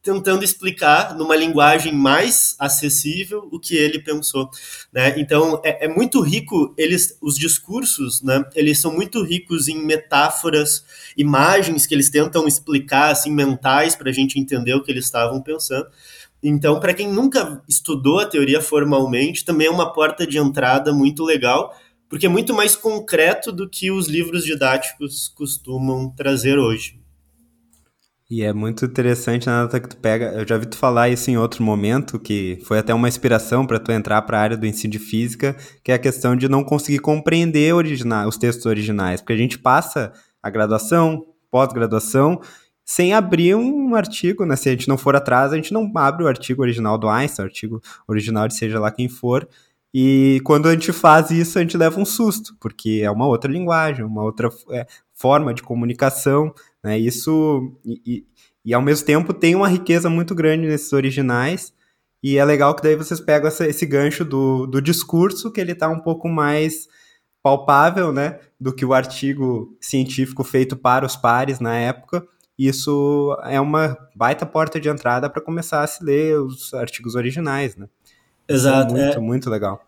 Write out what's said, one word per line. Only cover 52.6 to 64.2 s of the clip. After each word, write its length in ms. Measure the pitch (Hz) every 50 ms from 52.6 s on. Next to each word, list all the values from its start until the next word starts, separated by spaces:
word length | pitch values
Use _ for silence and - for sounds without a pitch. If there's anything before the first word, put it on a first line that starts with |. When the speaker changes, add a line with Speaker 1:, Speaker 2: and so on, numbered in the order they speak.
| - 110 - - - 110 110 107
Speaker 2:
é 80 | 104 104
uma 160 | 104 110 127
outra 220 | 143 120 117 - 135
linguagem, 540 | 139 175 180 170 165 160 160 156 143 127 110
uma 200 | 110 110 107 107
outra, 260 | 110 110 - 117 117 - - - -
é, 140 | 123 123 120 _ - - _ _ _
forma 400 | - - 127 139 147 156 127 117
de 100 | 120 -
comunicação, 880 | - 120 120 120 120 120 - 139 135 135 - - 139 135 147 156 156 - _ _ _ _ _ -
né? 160 | 104 107 110
Isso, 720 | 113 117 117 - - 156 156 156 156 156 147 135 127 127 127 _ _
e, 160 | 117 117 - _
e, 200 | 120 120 101 - _ _ _ _ _ _ _ _
e 80 | 110 120
ao 80 | 123
mesmo 240 | 135 147 151 147 -
tempo 280 | - 147 156 170 160 180
tem 220 | - 175 165 175
uma 140 | 190 196 196
riqueza 400 | 180 180 180 - 170 170 170 170
muito 260 | 165 170 170 170 202
grande 320 | 165 156 156 156 160 165
nesses 240 | 156 151 147 - -
originais, 840 | 143 139 131 135 131 139 135 127 123 120 127 147 180 180 - - _ _ _ _ _ _ _ _ _ _
e 160 | - 139 139
é 60 | 139 139
legal 320 | 147 147 139 143 143 151
que 80 | - -
daí 140 | 156 156
vocês 240 | 156 156 - 175 165
pegam 260 | - - 151 151 143
essa, 180 | 156 156 - 170
esse 200 | 151 151 - 175
gancho 400 | 147 139 139 143 147 143 -